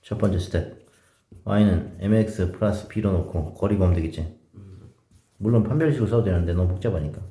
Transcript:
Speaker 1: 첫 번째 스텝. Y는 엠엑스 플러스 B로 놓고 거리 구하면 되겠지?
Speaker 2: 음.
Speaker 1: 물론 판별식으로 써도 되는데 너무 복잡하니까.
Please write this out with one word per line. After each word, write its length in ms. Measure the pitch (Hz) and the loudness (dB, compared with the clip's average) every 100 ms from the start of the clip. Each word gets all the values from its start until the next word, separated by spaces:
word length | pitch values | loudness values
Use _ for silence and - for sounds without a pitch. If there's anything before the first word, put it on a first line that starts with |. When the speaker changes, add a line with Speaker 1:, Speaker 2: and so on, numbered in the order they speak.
| - | -8
Speaker 1:
첫 60 | 104 | -2
번째 200 | 104 90 | 0 0
스텝. 400 | - 85 - - _ _ _ _ _ - - | -2 -4 -4 -12 _ _ _ _ _ -14 -2
Y는 520 | 101 104 85 - - | 4 4 4 0 -6
엠엑스 500 | 98 110 107 - - | 2 2 2 0 -4
플러스 360 | - 104 101 - | 0 -2 -2 -4
B로 240 | 107 104 | -2 0
놓고 400 | 92 90 92 78 | 0 -2 -4 -6
거리 240 | - 101 101 | -4 0 2
구하면 180 | 92 87 | 4 2
되겠지? 420 | 80 - 82 - _ 98 | -2 -6 -10 -10 _ -20
Speaker 2:
음. 380 | 101 - - _ _ _ _ _ | -20 -20 -20 _ _ _ _ _
Speaker 1:
물론 260 | 104 117 | 2 2
판별식으로 420 | 104 147 160 143 104 | 2 2 2 2 2
써도 200 | 117 95 | 2 2
되는데 280 | 87 85 | 0 0
너무 140 | 87 90 | 0 0
복잡하니까. 520 | 92 117 90 76 - - | 0 -2 -2 -6 -8 -14